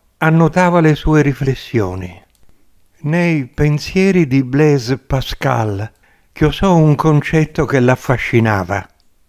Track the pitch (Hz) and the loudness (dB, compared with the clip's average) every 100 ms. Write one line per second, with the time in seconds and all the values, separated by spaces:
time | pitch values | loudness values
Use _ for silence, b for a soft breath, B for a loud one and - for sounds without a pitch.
0 | _ - 160 160 160 180 180 175 156 147 | _ -4 0 2 2 2 0 2 2 0
1 | 160 151 143 135 135 127 - 117 95 92 | 0 2 0 -2 -4 -4 -4 -4 -4 -6
2 | 90 92 _ _ - _ _ _ _ _ | -12 -16 _ _ -20 _ _ _ _ _
3 | 147 170 175 160 127 - 147 147 - 185 | -4 -2 0 -2 -4 -2 0 -2 -2 0
4 | 190 185 151 135 127 139 151 139 113 131 | 2 2 2 0 0 2 2 2 -2 -6
5 | - 135 - - 139 120 110 98 107 _ | -4 -4 -4 -6 -2 -2 -2 -6 -8 _
6 | _ _ _ - 151 - 196 170 156 143 | _ _ _ -2 -2 0 2 4 4 2
7 | 160 147 - 160 156 - 143 135 123 127 | 2 0 0 -2 -2 -2 0 2 2 0
8 | - 120 - 120 113 101 90 98 - _ | -2 -4 0 0 2 0 -2 -6 -8 _
9 | _ _ | _ _